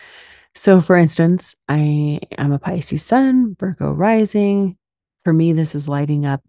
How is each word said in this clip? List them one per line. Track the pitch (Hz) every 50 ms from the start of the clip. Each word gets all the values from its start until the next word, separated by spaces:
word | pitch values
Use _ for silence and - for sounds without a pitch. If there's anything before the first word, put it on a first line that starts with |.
| - - - - - - - _ _ _ _
So | - - 202 190 180
for | 156 - 185
instance, | 175 170 151 - - 165 170 180 180 - - - _ _ -
I | 147 151 151 151 147 147 151 147 147 - - - -
am | - 139 143
a | 143 139
Pisces | - 175 180 175 - - - 156 -
sun, | - 226 262 269 269 254 254 247 220 185 -
Virgo | 190 190 160 - 151 143
rising. | 143 151 185 220 226 220 214 202 - 208 202 202 202 202 196 185 180 - _ _ _ _ _ _ _ _
For | _ 175
me, | 160 160 165 170
this | 160 160 160 156 -
is | 147 143 147
lighting | 143 143 143 147 151 147 147
up | 139 139 135 -